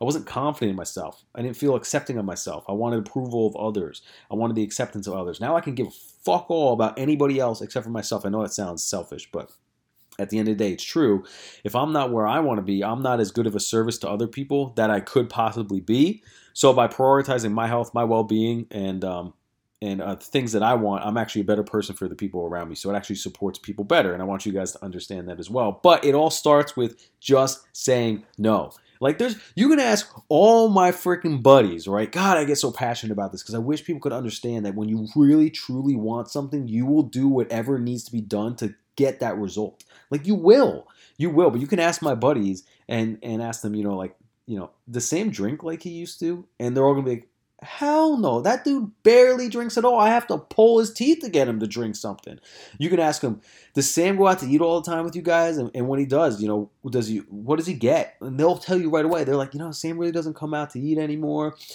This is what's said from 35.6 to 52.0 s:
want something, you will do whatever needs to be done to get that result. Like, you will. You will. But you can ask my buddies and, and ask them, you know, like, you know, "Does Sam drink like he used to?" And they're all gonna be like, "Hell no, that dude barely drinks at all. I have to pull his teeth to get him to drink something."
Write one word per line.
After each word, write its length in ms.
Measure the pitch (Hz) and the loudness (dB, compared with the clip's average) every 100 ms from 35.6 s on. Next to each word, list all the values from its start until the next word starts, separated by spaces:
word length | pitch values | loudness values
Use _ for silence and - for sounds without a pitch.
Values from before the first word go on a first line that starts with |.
| - 131 139 123 | -8 -4 -2 0
want 320 | 110 117 - | -2 -4 -6
something, 400 | 147 139 147 117 | -8 -6 -6 -4
you 160 | 113 | -2
will 200 | 127 151 | 2 2
do 220 | 120 131 139 | 2 0 2
whatever 520 | 131 113 117 117 135 | 2 0 -4 -2 -2
needs 260 | 120 123 | -2 -6
to 80 | - | -6
be 80 | 117 | -8
done 360 | 101 104 110 123 | -4 -4 -4 -6
to 180 | 107 - _ - | -8 -8 _ 0
get 240 | 135 131 | 0 0
that 180 | 117 98 | -6 -4
result. 460 | 98 104 104 _ _ _ _ | -6 -6 -8 _ _ _ _
Like, 160 | 147 160 | -6 -2
you 80 | |
will. 520 | 196 165 262 208 78 - _ _ - | 2 8 8 8 0 -14 _ _ -4
You 140 | 165 | 2
will. 200 | 151 170 | 4 4
But 120 | 120 | 2
you 40 | 143 | -2
can 140 | 185 | 0
ask 220 | 170 165 | 0 0
my 120 | 156 | -2
buddies 500 | 120 135 135 98 92 _ _ - | 2 2 2 0 -4 _ _ -6
and, 280 | 113 110 107 | -2 -2 -4
and 180 | - 110 | -8 -6
ask 220 | 117 113 | -6 -6
them, 120 | 107 | -6
you 100 | 107 | -4
know, 120 | 101 95 | -2 -4
like, 180 | 92 _ _ _ | -6 _ _ _
you 140 | - 101 | -10 -10
know, 100 | 82 _ - | -10 _ -10
"Does 180 | 120 - | -6 -4
Sam 220 | 165 214 | -2 -2
drink 320 | 104 101 151 | -2 -4 -4
like 200 | 165 160 | -8 -8
he 80 | 175 | -10
used 300 | 170 175 - | -12 -12 -6
to?" 240 | 165 175 - _ | -6 -6 -12 _
And 180 | 123 131 | -4 2
they're 80 | |
all 80 | 135 | 4
gonna 140 | 139 131 | 4 0
be 40 | |
like, 160 | 117 _ _ _ _ | -6 _ _ _ _
"Hell 540 | - - 294 311 320 262 | -18 -6 0 4 4 2
no, 240 | 165 120 | 2 2
that 240 | 170 254 | 0 0
dude 260 | 285 277 208 _ | 0 -2 -4 _
barely 460 | 214 240 254 254 247 | 8 10 8 6 -2
drinks 300 | 233 233 233 | -4 -2 2
at 60 | |
all. 160 | 247 233 | 4 6
I 80 | 214 | 6
have 180 | 233 - | 4 0
to 120 | 151 | -6
pull 420 | - - 226 226 | -2 6 8 8
his 120 | 220 | 4
teeth 280 | - 262 330 | 0 2 2
to 80 | 247 | 2
get 180 | 156 123 | 2 2
him 140 | 110 | 0
to 60 | 107 | -4
drink 280 | 117 113 | -4 -6
something." 460 | 101 | -6